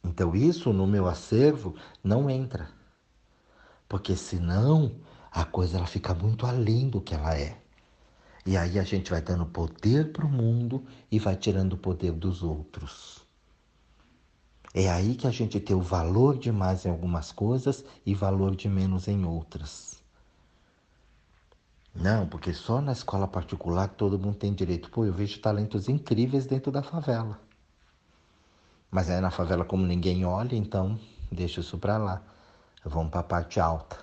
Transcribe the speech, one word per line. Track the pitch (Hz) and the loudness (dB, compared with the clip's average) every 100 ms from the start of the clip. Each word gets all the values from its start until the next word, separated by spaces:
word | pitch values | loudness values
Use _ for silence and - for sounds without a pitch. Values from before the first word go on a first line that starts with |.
Então | 90 82 90 90 | -4 0 2 4
isso | 151 170 127 | 4 4 2
no | 98 95 | 2 4
meu | 101 90 | 4 2
acervo | 82 - 110 143 143 98 - - - | -2 0 6 6 4 -6 -10 -18 -6
não | 95 113 139 | 0 2 2
entra. | 131 131 - 78 - - _ _ _ _ _ _ _ - _ _ | -2 -4 -6 -10 -16 -20 _ _ _ _ _ _ _ -20 _ _
Porque | 98 - | -6 -2
senão | 95 - 92 85 92 127 160 135 - - - - | -4 -2 -2 0 2 6 6 4 -2 -18 -20 -8
a | 85 | -4
coisa | 90 92 87 90 | -2 0 0 0
ela | 87 | -2
fica | - - | -4 -2
muito | 85 101 113 123 | 0 0 0 0
além | 123 113 117 135 | 0 2 2 2
do | 104 | -2
que | - 85 | -4 -4
ela | 76 76 | 0 -2
é. | 73 - _ _ _ _ _ _ - - - | -2 -8 _ _ _ _ _ _ -20 -10 0
E | 95 | 2
aí | 85 98 | 2 0
a | |
gente | 92 98 92 | 0 -2 0
vai | 85 | -4
dando | 78 90 | 0 -2
poder | 82 - 82 - 107 139 156 | 0 -2 -4 0 2 4 2
pro | 160 156 | 0 0
mundo | 131 113 117 120 135 - - - | 2 2 2 0 -4 -6 -20 -2
e | 107 | 0
vai | 104 95 | 2 0
tirando | - 95 95 | 0 2 2
o | 90 | 0
poder | 92 85 90 | -2 -2 -2
dos | 80 92 90 | 0 -2 -2
outros. | 85 78 78 - 73 - - - _ _ _ _ _ _ _ _ _ _ _ _ _ _ - | -4 -4 -8 -12 -12 -14 -20 -20 _ _ _ _ _ _ _ _ _ _ _ _ _ _ -6
É | - 95 | 2 2
aí | 87 98 123 | 4 2 2
que | 131 | 0
a | |
gente | 117 113 101 | 0 -2 -2
tem | - | 2
o | 95 | 0
valor | 90 92 82 98 135 131 | 2 0 2 6 4 4
demais | 120 107 92 90 95 | 0 2 2 0 -2
em | |
algumas | 82 87 85 76 | -2 -2 -2 -4
coisas | - 104 127 131 135 - - - | -2 0 2 0 -2 -8 -10 -2
e | |
valor | 98 98 95 95 | 0 2 2 2
de | 95 101 | 0 0
menos | 95 95 92 92 | 0 2 0 0
em | 101 | 0
outras. | 90 82 78 78 76 - - - _ _ _ _ _ _ _ _ _ _ _ _ _ _ _ _ _ _ _ | 0 -4 -8 -12 -12 -14 -18 -20 _ _ _ _ _ _ _ _ _ _ _ _ _ _ _ _ _ _ _
Não, | - 87 110 87 | -2 2 2 0
porque | 80 90 | -4 -6
só | 82 - 120 | -6 -2 -2
na | 143 | 0
escola | 127 - 98 95 | -4 -2 -2 -2
particular | 95 - 95 - 87 95 | -2 -6 -6 -2 0 0
todo | - 101 95 | 0 0 0
mundo | 98 98 | -2 -2
tem | 101 | -4
direito. | 98 90 85 - | -2 0 -2 -4
Pô, | - | -2
eu | 107 | 0
vejo | 90 104 - | 0 -4 -2
talentos | 110 104 107 107 101 | 0 0 0 -2 -2
incríveis | 147 - 110 127 135 131 | -2 0 0 2 0 0
dentro | 135 143 | -2 -2
da | 139 | -4
favela. | 139 170 143 117 110 104 - _ _ _ _ _ _ _ _ _ _ _ _ _ _ | -4 -4 -2 -2 -2 -8 -16 _ _ _ _ _ _ _ _ _ _ _ _ _ _
Mas | 92 85 | -2 2
aí | 90 | 0
na | 92 | 0
favela, | - 85 90 | -2 0 0
como | 90 95 | 0 0
ninguém | 92 87 90 90 | 2 2 2 2
olha, | 92 92 123 | 0 0 -2
então | 120 104 98 95 110 - - - | -2 -2 0 0 -2 -8 -14 -10
deixa | 87 87 - | -4 -4 -4
isso | 82 87 | -6 -4
pra | 98 107 | 0 0
lá. | 104 90 - - - - _ _ | 0 -4 -10 -20 -20 -20 _ _
Vamos | - 80 80 | -6 -2 -2
pra | 87 | -2
parte | 85 87 82 - | -2 -2 0 0
alta. | 82 80 - - | 0 0 -6 -18